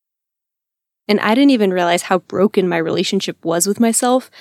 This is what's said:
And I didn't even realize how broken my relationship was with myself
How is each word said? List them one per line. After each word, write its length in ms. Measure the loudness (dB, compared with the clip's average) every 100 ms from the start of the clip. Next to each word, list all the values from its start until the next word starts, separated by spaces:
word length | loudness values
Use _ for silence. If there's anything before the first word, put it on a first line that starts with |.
| _ _ _ _ _ _ _ _ _ _ -2
And 140 | 0
I 120 | 2
didn't 180 | 2 4
even 200 | 4 2
realize 320 | 0 0 0
how 160 | 0 -2
broken 480 | -2 0 0 0 0
my 100 | -2
relationship 640 | -2 -4 -2 -4 -4 -6 -4
was 200 | -2 -2
with 140 | 0
myself 500 | 0 0 0 0 -2 -14